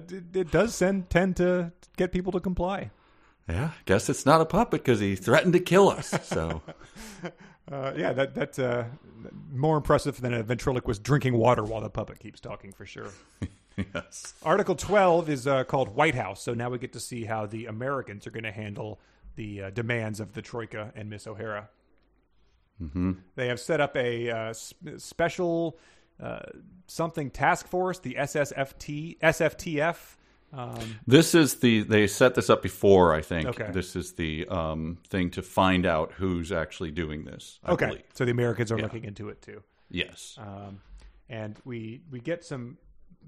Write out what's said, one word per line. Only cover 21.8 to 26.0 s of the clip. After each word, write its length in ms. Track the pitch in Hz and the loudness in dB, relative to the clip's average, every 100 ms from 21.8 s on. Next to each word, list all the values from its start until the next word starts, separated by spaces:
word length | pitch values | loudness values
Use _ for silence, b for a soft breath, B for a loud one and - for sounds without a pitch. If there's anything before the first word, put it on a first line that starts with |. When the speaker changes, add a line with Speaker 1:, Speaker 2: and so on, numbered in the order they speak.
| _ _ _ _ _ _ _ _ _ - | _ _ _ _ _ _ _ _ _ -12
Speaker 2:
Mm-hmm. 300 | 82 90 92 92 - - | -8 -2 -2 -2 -8 -6
Speaker 1:
They 120 | 123 | -4
have 120 | 120 | -4
set 200 | - 156 | -2 0
up 160 | 143 143 | 0 0
a, 340 | 123 117 120 | -2 -2 -4
uh, 60 | 113 110 | -4 -6
s-, 240 | 113 - - 156 - | -10 -14 -18 -16 -16
special, 840 | - - 165 175 175 165 165 165 b b | -12 -2 -2 0 -2 0 -2 -6 b b